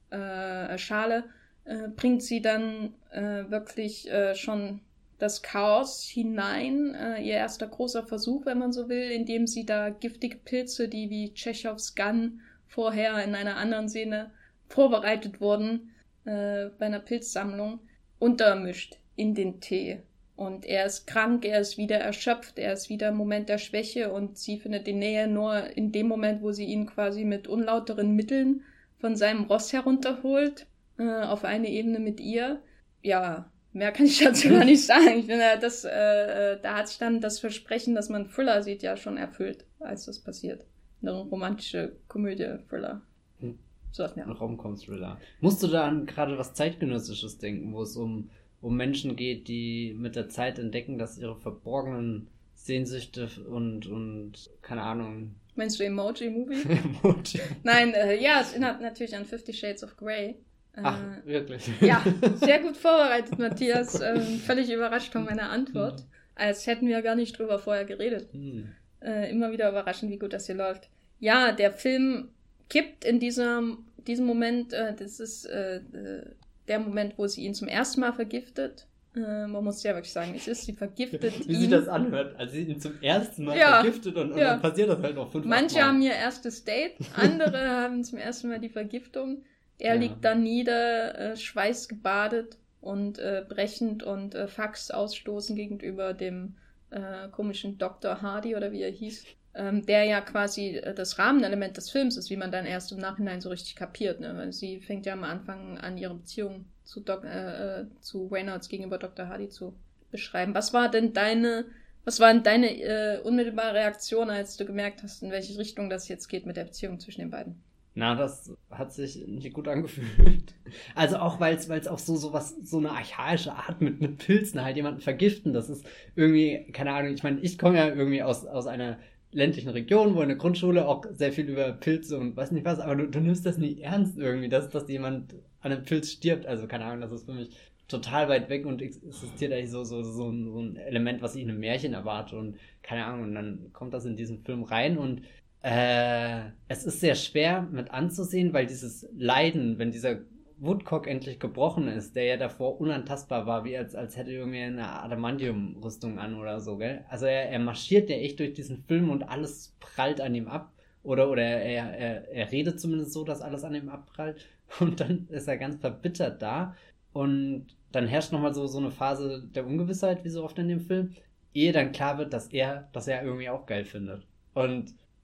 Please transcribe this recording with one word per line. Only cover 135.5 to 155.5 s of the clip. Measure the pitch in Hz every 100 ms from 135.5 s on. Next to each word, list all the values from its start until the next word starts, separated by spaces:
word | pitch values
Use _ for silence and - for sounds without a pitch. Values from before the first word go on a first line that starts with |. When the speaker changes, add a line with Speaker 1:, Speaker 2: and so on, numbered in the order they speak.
| _
Speaker 2:
an | 139
einem | 135
Pilz | - 160 147
stirbt, | - 165 170 -
also | 113 110
keine | 117 113
Ahnung, | 120
das | 117
ist | 117 113
für |
mich | 127 117 - - _ -
total | 127 123 143 147
weit | 131 117
weg | 139
und | 143 123
ex-, | - -
existiert | 160 - 120 - 143
eigentlich | 127 123
so, | 123
so, | 117 120
so | 113 113 120
ein, | 117 113
so | 113
ein | 113 -
Element, | 139 120 120 123
was | 120
ich | 135
in | 120
einem | 107
Märchen | 110 127 139
erwarte | 104 104 104 107 110
und | 107 107 - -
keine | - 117
Ahnung, | 113 123
und | 107
dann | 104 104 98 -
kommt | - 127
das | 127 120
in | 110
diesen | 117 110
Film | - 123
rein | 110 113 143 165
und, | 135 127 - - _ _
äh, | 131 117 123 123 120 120 117 113 110 - -
es | 131
ist | 214 -
sehr | 170
schwer | 127 - 151 160 185 175
mit | 135 123
anzusehen, | 131 170 175 180 185 175
weil | 147 127
dieses | 131 120 - - -
Leiden, | 123 131 165 160 117 113
wenn | 117
dieser | 117 127 107 - - - -
Woodcock | 143 196 - 156 -
endlich | 131 131 123
gebrochen | - 127 156 165 131
ist, | 110 107 127
der |
ja | 123 123
davor | 123 - 131 -
unantastbar | 151 139 120 139 - 120 110
war, | 113
wie | 117 127
als, | 117
als | - 117 123
hätte | 127
irgendwie | 131 127 127
eine | 123 123 104 71
Adamantium-Rüstung | 117 117 117 135 127